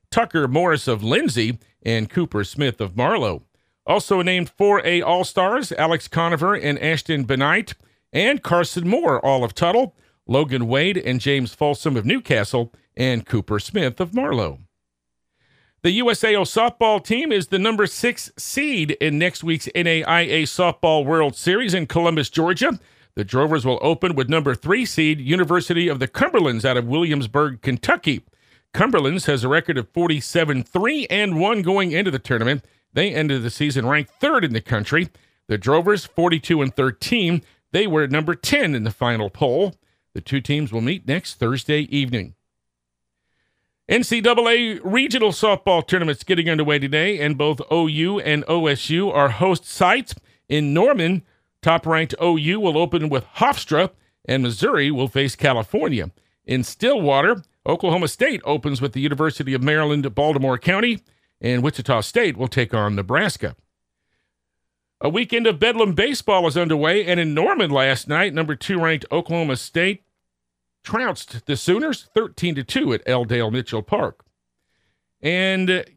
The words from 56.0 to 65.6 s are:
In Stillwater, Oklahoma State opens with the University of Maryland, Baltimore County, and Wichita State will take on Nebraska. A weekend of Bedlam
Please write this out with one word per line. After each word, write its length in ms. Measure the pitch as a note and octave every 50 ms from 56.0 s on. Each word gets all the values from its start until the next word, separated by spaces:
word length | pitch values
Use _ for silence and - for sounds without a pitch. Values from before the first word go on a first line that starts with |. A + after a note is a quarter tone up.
| D#2 F2+ - _ _ _ _ _ _
In 160 | - B2+ C3
Stillwater, 800 | A#2+ - - - G#3+ B3 C#4+ A3 D#3+ C#3+ C3+ C#3 D3 G3+ A#3+ F#3+ - _ _ _ -
Oklahoma 420 | - D#3+ - - F3 E3 F3+ E3+ C#3+
State 320 | - - A#3+ D#4 B3+ - -
opens 360 | - D3 C#3 A#2 D3 C#3 A#2
with 120 | C3+ C3
the 80 | G#2 C3+
University 520 | C3+ D3 C#3+ C3+ D#3+ D#3 - - C#3+ C3+
of 100 | C3+ B2+
Maryland, 520 | B2+ D3 D3+ D#3 D#3 D3 D3 D3 C3+ C#3 G2+
Baltimore 440 | E3 D3+ D#3 D#3 C#3 C3+ C3+ B2+ B2
County, 420 | - E3+ F#3+ G3 A#3 B3 A3+ - - _ _ _ _ _ _ -
and 220 | - A#2+ B2 B2
Wichita 400 | B2 D#3 - - A2+ - B2+ A2+
State 340 | G#2 - - A#3+ A#3 F3 B2
will 120 | G2+ C3 A#2+
take 240 | - C3 A#2+ -
on 220 | - A2 G#2 G#2 G2+
Nebraska. 600 | G2+ F#2+ F2+ B2 D#3+ G#3+ F#3 - - - D2 - - _ _ _ _ _ _ _ _ _ _ _ _ _ _ _ _ _ _ _ _ _ _ _ _ _ _ _ -
A 80 | - C#3
weekend 400 | E3 A3 B3 - A#3+ A#3 A3+ A3+
of 100 | F#3+
Bedlam 360 | C#3+